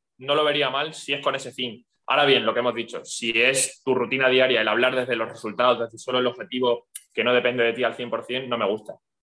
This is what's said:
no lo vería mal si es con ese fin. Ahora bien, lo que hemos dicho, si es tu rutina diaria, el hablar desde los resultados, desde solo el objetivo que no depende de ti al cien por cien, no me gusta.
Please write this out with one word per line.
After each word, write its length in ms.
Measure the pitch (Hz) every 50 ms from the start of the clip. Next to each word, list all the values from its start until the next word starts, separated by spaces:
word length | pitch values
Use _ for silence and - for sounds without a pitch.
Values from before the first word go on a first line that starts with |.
| _ _ _ -
no 160 | 127 139 143
lo 100 | 151 151
vería 240 | 147 147 147 143 131
mal 240 | 131 139 151 156 156
si 180 | - - -
es 80 | 139 139
con 140 | 139 165 135
ese 160 | 135 - 123
fin. 340 | - - 127 120 107 - _ _ _ _ _ -
Ahora 160 | 131 147 143
bien, 220 | 139 135 120 110
lo 80 | 110 113
que 60 | 120
hemos 140 | 120 123 113
dicho, 300 | 117 113 - - 80 -
si 280 | - - - 120 113
es 500 | 113 113 120 131 127 127 - - - - -
tu 80 | 135
rutina 360 | 127 123 120 110 131 131 131 131
diaria, 320 | 127 127 131 131 123 110
el 80 | 110 110
hablar 260 | 107 117 123 127 131
desde 220 | 127 123 127 120
los 120 | 113 113 -
resultados, 520 | - - - 107 101 90 120 127 120 117
desde 180 | 117 117 - -
solo 220 | - - 123 127
el 60 | 127 123
objetivo 580 | 120 120 107 90 127 123 127 123 120 120 - _ - - - _
que 120 | - - 110
no 100 | 123 123
depende 300 | 123 120 123 123 123 117
de 80 | 117
ti 100 | 117 123
al 120 | 123 120 113
cien 140 | - 123 117
por 140 | 110 113 -
cien, 240 | - 123 131 135 123
no 80 | 123
me 100 | 117 110
gusta. 280 | 98 104 107 - - - - _ _ _ _ _ _